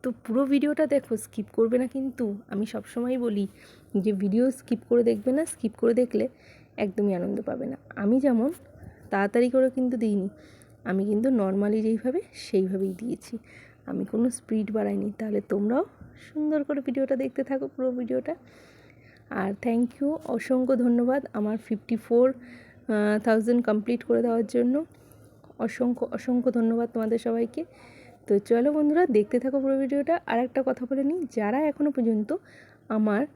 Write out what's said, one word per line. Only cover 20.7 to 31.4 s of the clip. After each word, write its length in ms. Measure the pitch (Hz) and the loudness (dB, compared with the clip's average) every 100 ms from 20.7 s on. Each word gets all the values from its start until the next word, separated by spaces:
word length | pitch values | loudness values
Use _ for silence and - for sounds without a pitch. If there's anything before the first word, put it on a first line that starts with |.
| 262 | 2
ধন্যবাদ 460 | 240 240 240 269 - | 4 2 2 0 -2
আমার 240 | 214 208 220 | -4 -4 -4
ফিফটি 400 | - 214 - 226 | -6 -8 -4 -6
ফোর 300 | - 233 254 262 - - - - - 214 208 214 | 2 4 4 2 -14 -20 -20 -14 -2 0 2 2
থাউজেন্ড 380 | 220 220 220 240 240 | 2 2 4 2 2
কমপ্লিট 360 | 214 214 240 | 0 0 -4
করে 180 | - 233 | 2 2
দেওয়ার 240 | 233 226 220 | 2 0 0
জন্য। 280 | 240 240 277 330 - - - - - - - | 2 2 0 -2 -14 -20 -20 -20 -20 -20 -6
অসংখ্য, 440 | 233 - 247 247 - | -6 -2 -2 0 -4
অসংখ্য 380 | - - 247 254 | -4 -2 0 2
ধন্যবাদ 360 | 240 226 226 233 | 2 0 0 -2
তোমাদের 260 | 226 220 226 | -4 -2 -2
সবাইকে। 420 | 240 226 233 302 339 - - - - - - | -2 -2 -2 -6 -10 -14 -20 -20 -20 -20 0
তো 60 | 202 | 0
চলো 300 | 202 233 262 | 4 2 4
বন্ধুরা, 300 | 302 294 302 359 | 2 2 4 4
দেখতে 320 | 214 208 247 | 4 4 0
থাকো 180 | 262 269 | 0 0
পুরো 160 | 269 269 | 0 0
ভিডিওটা। 380 | 269 285 285 339 - | 0 0 0 -2 0
আর 120 | 233 | 0
একটা 220 | 247 277 262 | 0 -2 -2
কথা 180 | 254 247 | -4 -4
বলে 180 | 277 | -2
নিই, 160 | 277 359 285 | 0 -2 -4
যারা 280 | - | -2